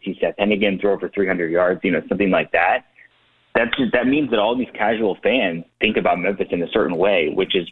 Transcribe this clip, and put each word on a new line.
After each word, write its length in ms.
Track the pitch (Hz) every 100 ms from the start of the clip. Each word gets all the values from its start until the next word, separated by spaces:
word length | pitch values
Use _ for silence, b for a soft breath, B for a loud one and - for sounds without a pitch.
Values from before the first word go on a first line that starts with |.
see 140 | 98 87
Seth 160 | 85 -
Hennigan 420 | 101 104 101 92
throw 180 | 101 95
for 80 | 90
three 160 | 101 95
hundred 240 | 92 82
yards, 280 | 85 90 92
you 80 | 98
know, 100 | 80 -
something 200 | 95 101
like 200 | 87 76
that, 320 | 82 90 127 - _ B _ _ _ _ 113
that's 200 | 120 127
just, 160 | 117
that 140 | 123 127
means 220 | 147 135
that 80 | 113
all 180 | 104 123
these 100 | 117
casual 440 | - 107 110 107 90
fans 400 | 101 127 98 85 - _
think 160 | 110 110
about 240 | 92 87
Memphis 280 | 90 98 92
in 100 | 87
a 60 | 82
certain 260 | 113 98 82
way, 320 | 98 95 76
which 220 | - 92 95
is 140 | 85